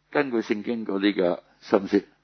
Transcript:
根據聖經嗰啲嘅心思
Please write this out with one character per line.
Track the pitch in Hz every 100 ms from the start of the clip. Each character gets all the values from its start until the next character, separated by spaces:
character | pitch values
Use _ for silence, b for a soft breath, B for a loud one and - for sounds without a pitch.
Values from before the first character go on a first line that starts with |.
| _
根 | 147 139
據 | 113
聖 | 107 104
經 | 104 117 104
嗰 | 98
啲 | 101
嘅 | 95 87 85 - _
心 | - 104 95
思 | 101 - _